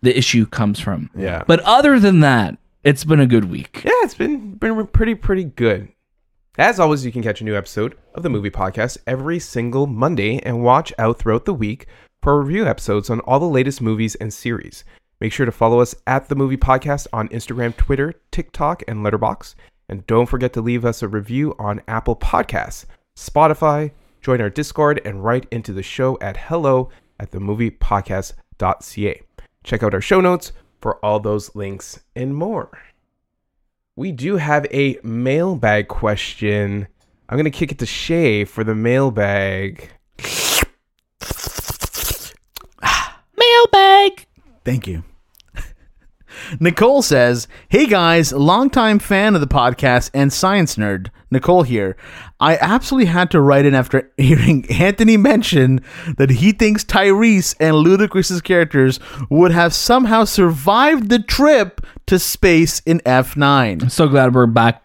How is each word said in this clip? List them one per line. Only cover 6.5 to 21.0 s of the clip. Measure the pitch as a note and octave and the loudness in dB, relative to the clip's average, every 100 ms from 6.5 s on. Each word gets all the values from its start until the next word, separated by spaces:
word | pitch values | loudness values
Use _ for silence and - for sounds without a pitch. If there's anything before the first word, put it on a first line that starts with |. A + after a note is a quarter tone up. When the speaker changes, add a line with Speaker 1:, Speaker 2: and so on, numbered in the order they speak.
| - | 0
Speaker 2:
As | E3+ G#3 | 0 2
always, | D#3+ D3+ B2+ | 0 0 -4
you | |
can | A#2+ | -6
catch | A2 G#2 | -6 -6
a | |
new | A2 G#2 | -4 -6
episode | G2 - A2+ - _ | -6 -6 -6 -8 _
of | - | -10
the | E3+ | -6
Movie | A2+ G2+ | -4 -6
Podcast | - F#2+ F#2+ A#2 - - | -6 -6 -4 -6 -6 -8
every | C3 C#3+ E3+ | -6 -6 -8
single | - B2 A#2+ B2+ C#3+ | -6 -8 -4 -2 -4
Monday | A2 C3+ D#3 G2+ B2+ | -2 -2 -2 -2 -4
and | - A#2+ | -6 -2
watch | A#2+ C3 D#3+ - | 2 0 0 -4
out | A2+ A#2 | -2 -2
throughout | A2+ A2 - | -2 -2 -2
the | |
week | E3+ G#2+ A2+ - - _ _ | -6 -6 -8 -16 -20 _ _
for | C#3 C#3+ | 0 0
review | C#3 F#3 G3+ | 0 -2 -2
episodes | - - G#2 G#2 | -4 -2 -4 -2
on | A2+ | -6
all | - C3+ | -2 -2
the | E3+ | 0
latest | C3+ C3 C3+ | 0 -2 -4
movies | A2+ A2 A2+ - | -4 -2 -4 -6
and | G#2+ | -12
series. | - B2 A#2 - - - _ _ _ | -10 -8 -8 -10 -20 -20 _ _ _
Make | A2 | -8
sure | - B2+ | -2 -4
to | |
follow | - A2+ A#2+ | 0 2 2
us | B2 - - | 0 -4 -6
at | C3 - | -6 -4
The | C#3 | -4
Movie | C3+ C3+ | -4 -2
Podcast | - C3 D3 C#3+ - | 0 0 0 -6 -6
on | A2+ G#2+ | -8 -8
Instagram, | A#2 - A#2 A#2+ A#2 | -10 -10 -6 -6 -2
Twitter, | - C#3 C#3+ - _ | -2 0 -4 -8 _
TikTok, | - - - D3 E3+ - | -10 -8 -6 -6 -6 -8
and | G#2+ | -6
Letterboxd. | G#2 G#2 A2 - - _ _ _ _ | -4 -2 -4 -6 -12 _ _ _ _
And | G2 - | -16 -2
don't | A2+ A#2+ | 0 0
forget | B2+ B2 | -2 -4
to | A#2+ | -4
leave | A2+ A#2+ A#2 | -4 -2 -4
us | A2+ | -4